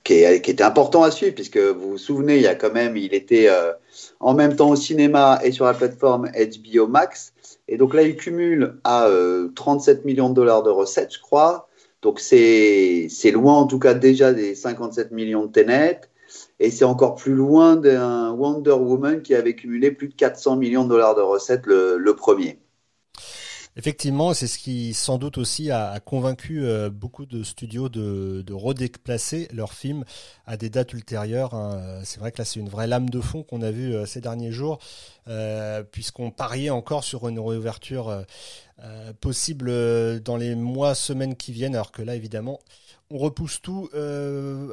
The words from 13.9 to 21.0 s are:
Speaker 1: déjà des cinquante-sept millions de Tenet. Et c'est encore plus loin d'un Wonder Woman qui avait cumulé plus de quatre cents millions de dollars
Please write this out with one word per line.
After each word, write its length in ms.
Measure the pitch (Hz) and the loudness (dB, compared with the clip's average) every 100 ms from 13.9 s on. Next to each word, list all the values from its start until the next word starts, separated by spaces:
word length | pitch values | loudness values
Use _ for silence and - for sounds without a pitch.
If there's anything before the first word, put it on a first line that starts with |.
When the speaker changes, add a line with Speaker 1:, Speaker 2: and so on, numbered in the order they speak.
Speaker 1:
déjà 380 | 120 131 131 131 | 6 4 6 4
des 220 | 120 101 | 4 -2
cinquante-sept 560 | 98 123 110 113 113 110 | -6 -8 -8 -8 -6 -8
millions 340 | 113 110 110 107 | -6 -4 -4 0
de 60 | |
Tenet. 480 | - 107 131 160 180 - _ _ - - _ | 4 4 4 2 0 -10 _ _ -20 -20 _
Et 100 | 110 | -2
c'est 140 | 123 | 4
encore 320 | 131 127 131 - | 2 4 2 0
plus 180 | 135 | -2
loin 420 | 135 139 156 165 160 | 0 4 6 8 6
d'un 540 | 143 127 123 120 117 | 6 4 2 -2 -4
Wonder 400 | 117 143 151 147 | -2 -4 0 2
Woman 500 | 131 127 127 143 156 | 2 2 0 0 -4
qui 140 | 156 | 0
avait 220 | 123 117 113 | 0 0 -4
cumulé 340 | 120 120 139 | -8 -2 0
plus 180 | 139 139 | -2 -10
de 60 | |
quatre 240 | - 135 - | -2 -2 0
cents 180 | 139 131 | -2 -2
millions 280 | 120 127 | 0 0
de 60 | 123 | 2
dollars 260 | 117 | 4